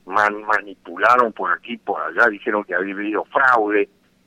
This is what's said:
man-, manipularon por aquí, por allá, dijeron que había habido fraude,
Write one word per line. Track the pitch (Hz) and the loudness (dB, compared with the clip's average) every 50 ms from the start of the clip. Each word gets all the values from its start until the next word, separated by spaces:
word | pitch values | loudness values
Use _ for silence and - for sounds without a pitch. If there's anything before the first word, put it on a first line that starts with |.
| - | -10
man-, | 90 98 107 104 104 104 104 107 | -4 0 2 2 2 0 -2 -2
manipularon | 107 107 101 101 101 92 _ - 95 82 92 101 117 123 123 120 110 - | -2 -2 -2 -2 -6 -18 _ -16 -12 -6 0 2 4 4 4 4 2 0
por | - 92 87 | -4 -4 -4
aquí, | 87 - - 110 120 | -4 -4 -4 -10 -12
por | 110 - 104 92 78 | -10 -6 -6 -4 -4
allá, | 78 80 82 101 120 117 | -4 -4 0 2 2 2
dijeron | 104 127 - 120 104 104 98 | 0 -2 -4 -2 -2 -2 -2
que | - 90 | -2 -4
había | 90 95 98 98 | -4 -4 -4 -6
habido | 98 104 107 104 92 - | -6 -6 -4 -4 -4 -4
fraude, | _ - 139 135 127 123 113 104 107 107 101 101 - _ _ _ _ _ _ _ | _ -2 2 4 4 4 4 2 2 2 0 0 -2 _ _ _ _ _ _ _